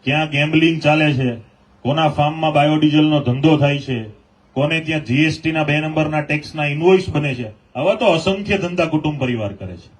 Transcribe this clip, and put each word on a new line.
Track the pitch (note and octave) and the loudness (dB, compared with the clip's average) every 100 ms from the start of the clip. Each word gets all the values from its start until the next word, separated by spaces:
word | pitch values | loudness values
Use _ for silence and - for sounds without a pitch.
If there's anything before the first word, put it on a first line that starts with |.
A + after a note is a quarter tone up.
ક્યાં | C3 D3+ D#3 | -2 -2 -2
ગેમ્બલિંગ | C#3+ D3+ D#3+ E3 D#3+ | -2 0 2 2 2
ચાલે | D3 D3+ D3+ | 2 2 2
છે, | C3 B2+ A2+ - _ _ _ | 2 -2 -4 -14 _ _ _
કોના | B2 D3+ D3+ | -2 0 0
ફાર્મમાં | D3 D3 D#3+ D#3+ | 0 -2 0 0
બાયોડીઝલનો | D3 D3+ D#3 D3+ D3+ D#3 D3+ | 2 2 4 4 4 4 2
ધંધો | B2 B2+ D#3 D3+ | 0 2 4 4
થાય | C#3+ C#3+ | 2 0
છે, | - A#2+ A2 - _ _ _ C3 | -4 -8 -8 -18 _ _ _ -4
કોને | D3 D#3+ | -2 -2
ત્યાં | D#3 D#3 | -4 -6
જી | A2+ C3 D#3 | -2 0 0
એસ | D#3 | 0
ટી | D#3+ | -4
ના | D#3+ | -2
બે | D3 D3+ | 0 -2
નંબરના | D#3 D#3 D3+ D3+ | -2 -2 -2 -2
ટેક્સના | D3 D3+ - D#3 D3 | -4 -6 -6 -6 -4
ઇનવોઇસ | D3 F3 F#3+ F3+ | 2 4 4 2
બને | D3+ D3 | -4 -4
છે. | B2 A2+ - _ | -6 -10 -14 _
આવા | B2 C#3+ | -2 -2
તો | - E4 | 2 2
અસંખ્ય | D#3+ F#3+ G3 G3+ G3 | 2 0 -4 -2 -2
ધંધા | F3+ F3+ D#3+ | -2 -2 -2
કુટુંબ | D3+ D3+ C#3+ | -2 -2 -4
પરિવાર | B2+ A#2 G#2 | -4 -4 -6
કરે | F#2 F#2 F2 | -8 -14 -14
છે. | - | -20